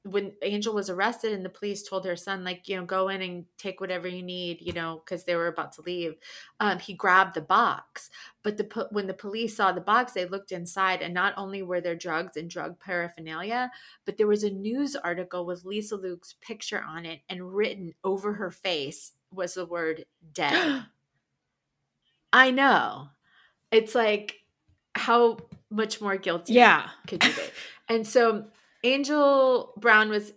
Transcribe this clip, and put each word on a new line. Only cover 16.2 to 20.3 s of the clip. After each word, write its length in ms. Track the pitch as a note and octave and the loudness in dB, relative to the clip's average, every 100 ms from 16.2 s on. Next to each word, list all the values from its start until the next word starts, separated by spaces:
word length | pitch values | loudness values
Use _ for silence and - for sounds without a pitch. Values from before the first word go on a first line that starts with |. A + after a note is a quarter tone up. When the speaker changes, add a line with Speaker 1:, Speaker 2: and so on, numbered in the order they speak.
| - - | -14 -18
Speaker 1:
picture 420 | - G#3+ - G#3 | -16 -12 -8 -8
on 240 | - D#3+ E3+ | -8 -12 -12
it, 160 | D#3+ - | -14 -12
and 260 | F#3 F3+ | -12 -6
written 400 | G3 G#3+ G3 E3+ - F#3+ | -2 -2 -4 -12 -6 -4
over 300 | G3 G#3 G#3 | -2 -4 -4
her 160 | F#3 | -6
face 600 | - F#3+ D#3+ C#3 - - - _ | -6 -4 -4 -4 -8 -12 -16 _
was 220 | F#3 F3 F#3 | -8 -6 -6
the 100 | E3+ | -6
word 400 | E3+ D#3+ D#3+ - _ D#3+ | -4 -4 -4 -10 _ _